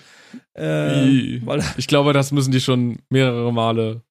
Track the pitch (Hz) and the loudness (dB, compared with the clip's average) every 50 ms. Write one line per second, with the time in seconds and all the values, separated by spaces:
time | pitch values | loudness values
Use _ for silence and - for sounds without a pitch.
0 | _ _ - - - - - 254 _ _ - - 156 156 156 156 151 151 147 143 | _ _ -20 -20 -20 -20 -20 -20 _ _ -14 -8 -6 -4 -2 -2 -2 0 0 2
1 | 131 135 135 127 110 - 123 123 117 - 139 147 156 147 - - 139 - 151 143 | 4 4 4 4 2 -2 -6 -8 -6 -4 -4 -4 -4 -4 -6 -6 -2 0 2 2
2 | 143 147 143 139 135 139 143 143 135 135 131 127 - - 127 123 120 120 110 - | 4 4 2 2 2 0 0 -2 0 2 0 0 0 0 0 0 0 -2 -4 -8
3 | _ - 131 131 131 127 120 120 120 120 120 117 113 113 113 113 113 110 110 117 | _ -2 0 2 2 2 0 -2 -2 -2 -2 0 0 0 0 0 -2 -2 -4 -8
4 | - _ | -14 _